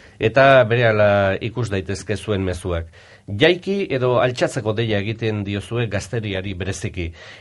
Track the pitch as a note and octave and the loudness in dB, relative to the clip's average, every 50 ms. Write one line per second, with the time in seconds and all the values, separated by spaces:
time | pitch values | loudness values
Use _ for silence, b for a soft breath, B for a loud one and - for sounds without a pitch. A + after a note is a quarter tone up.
0 | B B B B G#2+ A2 A2 C3+ C3+ C#3 C3+ C3 A#2+ G#2+ A#2 B2 A#2+ A2+ G#2+ G#2 | B B B B 0 2 4 6 8 8 8 6 6 4 2 2 4 4 4 4
1 | G#2 G#2 G2+ G2+ G2 F#2+ G2 - - B2 B2 B2 A#2 G2 G2+ F#2+ F#2 F#2+ G2 - | 4 4 4 4 2 2 0 -2 -4 -6 -4 -4 -6 -4 -4 -4 -4 -4 -6 -8
2 | - - G#2 F#2+ - A2 G#2 F#2+ F#2+ F#2 F2 E2+ - F2+ E2+ E2 E2+ E2 B B | -6 -6 -6 -6 -4 -4 -2 -2 -2 -4 -4 -4 -4 -4 -4 -4 -6 -8 B B
3 | B B B B B B G2+ G2+ D3+ E3 F3+ F3+ - F#3+ G3+ G3 F#3+ - C#3 B2 | B B B B B B 0 2 4 4 4 2 -2 -4 -4 -2 -2 -2 -2 0
4 | B2+ B2+ B2 A2+ B2 B2+ B2 - F3 - - C3+ G#2 G#2+ G#2 A2 A#2 A2 G#2 G2+ | 0 2 2 2 2 0 0 0 -2 -2 -2 -4 -4 -2 -2 -2 0 0 0 -2
5 | G2 A2 A2 - A#2 A2 G#2+ G#2 G2 G2+ G2+ G2 - - A#2 A#2+ A#2 G2+ G2+ F#2+ | -2 -4 -6 -4 -4 -4 -4 -4 -4 -4 -4 -6 -6 -6 -4 -4 -4 -2 -4 -6
6 | - - B2 A#2 G#2+ G#2 F#2+ F#2 F#2 G2+ F#2 F2 F#2 F#2+ F#2+ - - G2+ - F2+ | -6 -6 -8 -6 -6 -4 -6 -6 -6 -6 -8 -6 -6 -6 -6 -6 -8 -8 -6 -6
7 | E2+ E2+ E2+ B B B B B | -8 -8 -10 B B B B B